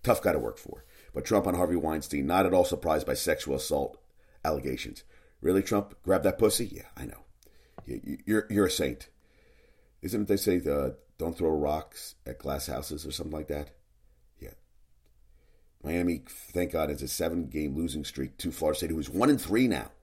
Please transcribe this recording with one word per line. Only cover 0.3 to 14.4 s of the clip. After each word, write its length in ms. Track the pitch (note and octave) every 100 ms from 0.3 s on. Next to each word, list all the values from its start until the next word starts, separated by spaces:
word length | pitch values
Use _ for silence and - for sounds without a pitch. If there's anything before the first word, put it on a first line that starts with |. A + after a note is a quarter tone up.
to 60 | D2+
work 180 | A1+ -
for. 280 | - - - - -
But 120 | -
Trump 240 | - G#2 G2
on 60 |
Harvey 200 | F2 F2+
Weinstein, 520 | F2+ D#2 D#2+ - D2 C#2
not 200 | F#2 F#2
at 80 |
all 100 | F2+
surprised 420 | F2 F2 E2+ D#2 D2
by 80 |
sexual 420 | C2+ - D#2 - C2+
assault 440 | - D2 C#2 - - _ _ -
allegations. 580 | D#2 D2 C#2 B1+ - - - - - _
Really, 220 | - F#2+
Trump? 340 | G2 G#2 G2+ -
Grab 180 | - F#2
that 160 | F#2+ -
pussy? 280 | G#2+ - G#2+
Yeah, 160 | - - -
I 100 | -
know. 180 | - - _ - - _ -
You, 160 | - A#1+
you, 140 | - D2
you're, 220 | - G#2+ -
you're 180 | G2+ F#2+
a 40 |
saint. 380 | - C#2+ B1 - _ _ _ _ - _ _ _ _
Isn't 220 | F2+ G#2+
it 60 | G#2
they 80 | G2
say, 260 | - F2+ D2
uh, 200 | C#2+ C2+ - _ _
don't 180 | E2 E2
throw 140 | E2
rocks 640 | D#2 D2 D2+ - - - -
at 140 | - B1
glass 300 | D2 C#2+ -
houses 360 | B1+ C#2+ D2+
or 60 | D2+
something 260 | C#2 D#2 D#2
like 120 | C#2+
that? 220 | D2 D2 - _ _ _ _ _
Yeah. 160 | _